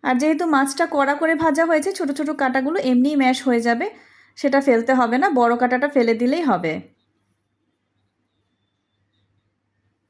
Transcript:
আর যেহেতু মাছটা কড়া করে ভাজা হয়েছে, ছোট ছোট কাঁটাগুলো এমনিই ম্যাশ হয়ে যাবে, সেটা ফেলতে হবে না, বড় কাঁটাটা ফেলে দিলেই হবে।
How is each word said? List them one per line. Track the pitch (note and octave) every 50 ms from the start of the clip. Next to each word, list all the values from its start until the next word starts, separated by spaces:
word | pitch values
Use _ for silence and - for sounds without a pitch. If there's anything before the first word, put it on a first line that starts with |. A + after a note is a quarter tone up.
| -
আর | - B3+ B3
যেহেতু | C#4 D#4 D#4+ D4 F4+
মাছটা | E4 D4+ C4+ C#4 C4+ - - E4+ E4 E4
কড়া | C#4+ C#4 C4 C#4+
করে | C#4+ D#4+ D#4+ D#4+
ভাজা | D4 D#4+ D#4+ C#4+ D#4 E4 E4
হয়েছে, | E4 D#4 D4 F#4+ F#4+
ছোট | - F4+ C#4 C#4+ -
ছোট | D#4 C#4+
কাঁটাগুলো | D4+ C#4+ C#4 C4 B3+ C4+ C4 C#4 E4 G4 - B3+
এমনিই | B3+ B3 B3 C#4+ D4+
ম্যাশ | C#4+ C4+ B3+ C4 C4 -
হয়ে | C#4 A#3+ A#3
যাবে, | A3+ A#3+ A#3 A#3 E4 G#4+ - - - _ _ _ _ _ _ -
সেটা | - C#4+ C4 C#4
ফেলতে | C#4 C#4 B3 A3+ A#3 A#3 C4
হবে | B3+ B3 A3+ A#3 B3+
না, | E4 G4+
বড় | D#4+ B3 A#3+ A#3 A#3+
কাঁটাটা | A#3+ B3+ B3 B3 B3+ C4+ D4
ফেলে | C#4+ C4+ A#3 A#3 A3+
দিলেই | A3 A#3+ B3 C#4 E4+ E4+ C#4
হবে। | G3+ F3 F3 D#3+ D#3 F#3 - - _ _ _ _ _ _ _ _ _ _ _ _ _ _ _ _ _ _ _ _ _ _ _ _ _ _ _ _ _ _ _ _ _ _ _ _ _ _ _ _ _ _ _ _ _ _ _ _ _ _ _ _ _ _ _ _ _ _ _ _ _ _ _